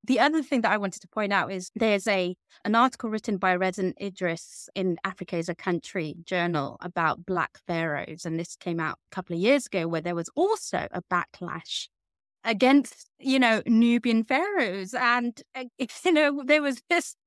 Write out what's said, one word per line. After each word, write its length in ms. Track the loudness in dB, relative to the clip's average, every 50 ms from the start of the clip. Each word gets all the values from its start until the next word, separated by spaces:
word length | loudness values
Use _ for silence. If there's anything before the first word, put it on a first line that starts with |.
| 0
The 140 | 2 2 4
other 220 | 4 4 2 0
thing 180 | 0 0 0 0
that 100 | 2 2
I 60 | 2
wanted 240 | 2 0 -4 -6 -8
to 80 | -20 -10
point 240 | _ -4 -2 0
out 180 | 2 0 0 0
is 200 | -4 -8 -8 -10 _
there's 320 | 0 2 2 2 2 2
a, 300 | 0 0 0 0 -2 -4 _ _ _ _ _ _
an 100 | 0 4
article 340 | 4 4 4 2 -4 -8 -6
written 300 | -6 -4 -2 -4 -2 0
by 180 | 2 0 2
Rezen 380 | 2 0 -2 0 -2 -4 -4 -4 _
Idris 720 | -8 -10 -6 -4 -4 -4 -4 -4 -10 -18 -20 -20 -20 -10 _
in 240 | -2 -2 -2 -2 -2
Africa 360 | -6 -10 -8 -10 -10 -6 -4 -4
is 100 | -4 -4
a 60 | -8
Country 600 | -6 -4 -4 -4 -4 -6 -6 -6 -6 -6 -6 -8 -12 -8
journal 520 | -4 -2 -2 0 0 0 -2 -4 -4 -8 -12
about 420 | -14 -8 -4 -2 0 0 -2 -2 -6
Black 340 | -4 -2 -2 -4 -4 _ -16 _
pharaohs. 600 | -6 -4 -2 -2 -2 -4 -6 -6 -8 -12 -10 -8
And 120 | -6 -6 -6
this 160 | -6 -8 -14
came 260 | _ -8 -6 -4 -4
out 180 | -4 -6 -6 _ _ _
a 40 | -12
couple 200 | -12 -8 -6 -4
of 60 | 0
years 240 | 2 2 2 2 0
ago, 240 | -4 -4 -4 -2 -2
where 140 | -4 -4
there 120 | -4 -4 -4
was 140 | -4 -6 -6 _
also 520 | 0 0 0 0 -2 -4 -6 -6 -6 -6 -4
a 100 | -8 -10 -6 _
backlash 760 | -2 -2 -2 _ -10 -12 -10 -10 -10 -12 -10 -10 -10 -10 -10 _ _ _ _ _ _ _ _ _ _ _ -2
against, 640 | -2 2 4 6 6 6 6 4 2 -12 -20 -20 _ _ _
you 200 | -2 0 2 4
know, 240 | 4 4 4 2 2
Nubian 600 | 4 4 6 6 6 4 2 2 2 2 2 2
pharaohs. 680 | _ 0 0 0 0 0 0 0 0 -2 -6 -6 -6
And, 480 | -4 0 0 2 2 2 -2 -4 -6 -8 -20 _ _
uh, 100 | -12 -12 -12 _ -8
it's, 260 | -8 -8 -8 -2 2
you 80 | 4
know, 300 | 6 6 4 4 2 0 2
there 160 | 2 2 4
was 220 | 4 0 -2 -4 _ _
this 260 | 0 0 0 -4 -14 _ _